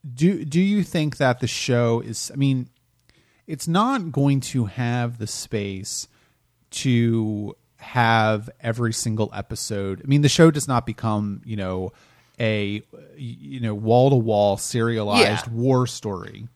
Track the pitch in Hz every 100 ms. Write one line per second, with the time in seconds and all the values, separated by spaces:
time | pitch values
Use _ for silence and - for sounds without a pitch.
0 | 143 123 170 196 151 160 196 208 175 175
1 | 151 127 135 120 120 - - 120 117 117
2 | 120 110 - 135 139 131 123 _ _ _
3 | _ _ _ _ - 156 170 175 233 269
4 | 165 139 143 139 127 131 107 - 120 120
5 | 120 120 110 - - 110 101 98 98 -
6 | - _ _ _ _ _ _ - 135 120
7 | 117 113 107 104 104 - _ _ - 123
8 | 117 113 110 107 110 - 117 113 117 113
9 | 120 107 107 101 - 110 - 104 98 95
10 | 135 143 147 - 165 151 139 123 117 107
11 | 113 107 104 101 113 107 92 92 95 -
12 | _ _ _ _ 113 107 101 104 - -
13 | - 147 123 117 139 131 117 104 110 120
14 | 135 135 113 107 104 98 - 120 117 113
15 | 104 104 - 104 120 113 127 127 123 -
16 | 107 92 104 107 117